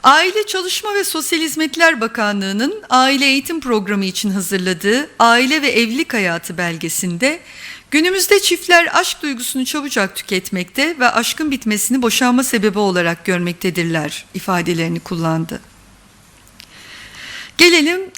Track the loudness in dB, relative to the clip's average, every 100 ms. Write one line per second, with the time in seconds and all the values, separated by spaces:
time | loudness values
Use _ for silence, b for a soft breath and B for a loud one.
0 | 6 6 4 -2 -2 -4 -4 -6 -2 -2
1 | -2 -4 -2 -2 -2 -2 -4 2 2 2
2 | -4 -2 -2 -2 -2 -2 -2 -4 2 4
3 | 4 4 2 2 -2 -6 0 0 0 -2
4 | -2 -2 -2 -2 -2 -2 -2 0 0 0
5 | -2 2 6 6 4 2 2 2 0 -2
6 | -2 -2 0 -2 -6 -6 -4 -4 -6 -4
7 | -4 0 0 -2 B B B B _ 0
8 | 2 0 4 4 4 -2 4 4 4 0
9 | 0 -4 -6 -6 -6 -4 -4 -4 -2 -2
10 | -2 -6 -4 -6 -4 -6 -4 -2 -2 2
11 | 2 2 -2 -2 -2 -2 -2 -2 0 0
12 | 0 2 2 2 2 0 0 2 0 2
13 | 0 -2 -2 -2 -2 -4 -4 -2 -2 -2
14 | -4 -8 -12 -10 -2 -2 0 -2 -2 -4
15 | -6 -4 -2 -2 -4 -10 -16 -20 -20 -20
16 | _ _ _ _ -20 -20 B B B B
17 | B B B B B 4 6 6 4 0
18 | -6